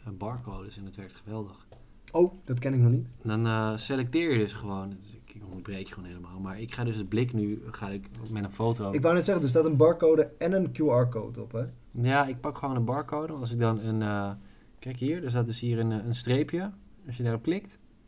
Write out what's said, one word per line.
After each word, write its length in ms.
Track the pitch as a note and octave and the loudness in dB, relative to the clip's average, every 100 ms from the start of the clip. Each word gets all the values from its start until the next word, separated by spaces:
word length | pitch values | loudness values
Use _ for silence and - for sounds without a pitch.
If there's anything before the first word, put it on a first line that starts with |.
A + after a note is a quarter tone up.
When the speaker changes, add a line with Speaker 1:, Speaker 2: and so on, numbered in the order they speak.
Speaker 1:
eh, 80 | G#2+ F#2 | -12 -8
barcodes 580 | G#2 B2 G#2+ F#2+ G2+ G2+ | -8 -8 -8 -10 -12 -12
en 60 | |
het 120 | G2 G2+ | -14 -12
werkt 180 | F#2+ | -16
geweldig. 520 | - G#2 A2 G2 - - - - - - | -16 -10 -8 -8 -14 -20 -20 -20 -16 -2
Speaker 2:
Oh, 220 | E3 F3+ - | 4 4 2
dat 140 | - B2 | -6 -2
ken 160 | C#3 | 0
ik 60 | C3 | 6
nog 100 | A#2+ | 6
niet. 160 | B2 - - | 6 0 -6
Speaker 1:
Dan, 240 | A2+ A2 A2+ | -2 0 2
eh, 300 | A2 A2 A2 | 2 0 -2
selecteer 560 | - C3+ B2 D#3 E3+ | -2 -2 0 0 4
je 60 | A#2+ | 4
dus 140 | G2+ | 2
gewoon, 380 | - G#2 G2 G2 | -2 -6 -6 -6
het 120 | G2 | -10
is, 120 | - - | -14 -18
ik 180 | - G#2+ | -20 -18
onderbreek 420 | G2 F#2 G#2 F#2+ F#2+ | -14 -12 -10 -10 -10
je 60 | |
gewoon 140 | - F2+ | -12 -12
helemaal, 320 | F2 F2 F#2 | -14 -12 -8
maar 200 | F#2+ G2 | -8 -8
ik 140 | A#2 | -8
ga 100 | - | -2
dus 120 | A#2+ G#2+ | -2 -2
het 120 | G2 | 0
blik 240 | A2 B2+ | 2 2
nu, 300 | A2+ G#2 G#2+ - | 2 0 -2 -8
ga 180 | - G2 | -8 -6
ik 200 | G2 - A#2 A2+ | -6 -10 -12 -6
met 120 | A2 | -4
een 80 | G2 | -4
foto 400 | - A#2 A#2 G2 | 0 0 0 0
Speaker 2:
Ik 100 | C#3+ | 2
wou 120 | E3 | 4
net 100 | F3 | 4
zeggen, 200 | F3 F3+ | 4 2
er 60 | C#3 | 4
staat 140 | D3+ | 4
een 120 | D#3+ C#3+ | 4 6
barcode 540 | D#3 E3+ D#3+ D#3 C#3+ - | 6 8 6 6 2 0
en 140 | E3+ | 0
een 200 | F#3+ D#3+ | 2 0
Q 60 | - | 0
R-code 640 | D3+ B2 B2 A2+ A2 A2 | 2 4 2 -2 -8 -10
op, 100 | G#2+ | -8
hè? 120 | A2+ B2 - - | -6 -6 -10 -12
Speaker 1:
Ja, 360 | B2 B2 C#3+ C3+ | -2 2 4 2
ik 140 | B2+ | -2
pak 180 | D3 C#3+ | -6 -4
gewoon 180 | C#3 B2+ | -2 0
een 80 | |
barcode, 440 | A2+ C3+ D3+ D3+ D#3+ | 0 0 -2 -4 -4
want 120 | D3 | -6
als 120 | A#2 | -4
ik 60 | A#2 | 2
dan 220 | A#2 A2 | 2 2
een, 220 | A2 A2 | 0 0
eh, 280 | G#2 G2+ G2+ G2 - - - - | 0 0 -2 -6 -14 -20 -20 -14
kijk 180 | B2+ B2+ | -12 -4
hier, 280 | C3 F3 | -2 -2
er 60 | C3+ | 0
staat 160 | A#2+ A#2 | 0 0
dus 140 | A2+ | -2
hier 180 | A#2+ A2+ | 0 2
een, 140 | A2+ | 2
eh, 120 | G#2+ A#2 | 0 -2
een 80 | |
streepje. 580 | A#2 A#2+ C3 D3 E3+ G3+ - - - C3+ | -2 2 2 2 -2 -4 -8 -20 -18 -12
Als 100 | A#2+ | -2
je 60 | |
daarop 200 | A#2+ A2+ | -2 0
klikt 360 | D#3 G3 - - - - | 0 -2 -4 -18 -20 -20